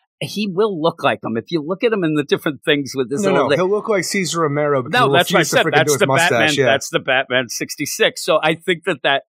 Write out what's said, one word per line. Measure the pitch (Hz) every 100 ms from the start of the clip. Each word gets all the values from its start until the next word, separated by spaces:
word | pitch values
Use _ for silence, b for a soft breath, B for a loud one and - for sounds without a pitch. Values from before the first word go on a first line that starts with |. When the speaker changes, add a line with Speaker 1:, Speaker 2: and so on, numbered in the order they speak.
| _ -
Speaker 1:
He | 139 196 214
will | 170 220 170
look | 165 -
like | 135 113
him. | 120 113
If | -
you | 165
look | 147 185
at | 240
him | 214 160
in | 151
the |
different | 139 180 165 135
things | - 143 131 131
with | 120
this | 143
Speaker 2:
No, | 196 143
Speaker 1:
old | 135
Speaker 2:
no, | 143
he'll | 185
look | 208 220
like | 196 -
Cesar | 202 160 165
Romero | 156 147 147 139
because | 127 240
Speaker 1:
No, | -
Speaker 2:
he'll |
Speaker 1:
that's | 175 175
what | 180
I |
Speaker 2:
refuse | 160
to | 247
Speaker 1:
said. | 170
Speaker 2:
freaking | 147
Speaker 1:
That's | 151
Speaker 2:
do |
his | 139
Speaker 1:
the | 135
Speaker 2:
mustache, | 135 170
Speaker 1:
Batman. | 120 156 139
Speaker 2:
yeah. | 131
Speaker 1:
That's | 135 -
the | 160
Batman | - 131 - 127 123
sixty-six. | - 143 - 143 - 190 -
So | - 156
I | 156 165
think | - 170 196
that, | 175
that, | 156 139 -